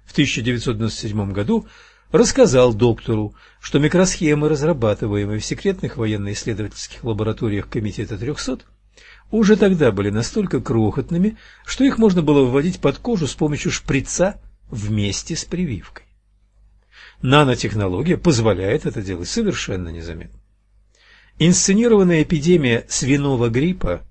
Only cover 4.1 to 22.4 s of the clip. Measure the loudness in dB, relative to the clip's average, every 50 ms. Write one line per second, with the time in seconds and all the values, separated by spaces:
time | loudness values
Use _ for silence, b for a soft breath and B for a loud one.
4.1 | 0 -2 0 0 0 2 2 0 0 0 0 0 0 0 0 0 0 0 -2 -2
5.1 | -2 -2 -2 -2 -4 -6 -6 -6 -8 -4 -2 -4 -2 -2 -6 -8 -6 -4 -4 -2
6.1 | -2 -4 -4 -6 -8 -8 -6 -6 -6 -6 -6 -10 -10 -14 -16 -16 -16 -10 -6 -6
7.1 | -4 -2 -2 -4 -4 -2 -4 -2 -2 -4 -6 -6 -6 -6 -4 -4 -6 -6 -8 -8
8.1 | -8 -8 -6 -8 -6 -6 -6 -6 -8 -8 -10 _ _ _ _ _ B B B B
9.1 | B B B B 0 2 4 6 6 6 6 2 4 4 4 2 2 2 0 0
10.1 | 0 -2 -4 -2 -2 -4 -2 -2 -2 -4 -4 -2 0 2 2 2 0 -2 -4 -2
11.1 | 0 0 0 0 -2 B B B B B B -10 -2 2 2 2 4 4 4 4
12.1 | 4 4 2 4 4 4 4 4 2 0 0 0 -4 0 -2 -2 -2 -2 -4 -4
13.1 | -2 -2 -2 -4 -4 -4 -4 -2 -2 -4 -4 -6 -6 -6 -6 -4 -4 -4 -2 -4
14.1 | -2 -2 -2 -2 -2 -6 -18 -20 -20 _ _ -12 -10 -6 -4 -2 -2 -2 -2 -2
15.1 | -4 -6 -8 -8 -10 -10 -8 -8 -6 -4 -4 -4 -6 -8 -12 -16 -20 -20 _ _
16.1 | _ _ _ _ _ _ _ _ _ _ _ _ _ _ _ B B B B B
17.1 | B B 0 2 4 4 4 4 2 0 -2 -4 -2 -2 -2 -2 -2 -2 0 0
18.1 | -2 0 2 2 2 4 4 2 2 2 0 -2 -2 -2 -2 -4 -6 -6 -8 -6
19.1 | -8 -8 -8 -6 -4 -2 -2 -2 -2 -4 -6 -6 -6 -6 -8 -8 -10 -12 -12 -12
20.1 | -12 -12 -14 -18 -20 -20 _ _ _ _ _ _ _ _ _ _ b b b b
21.1 | b b b b b b 4 4 4 4 2 2 2 2 4 4 6 6 6 6
22.1 | 4 4 2 2 0 -2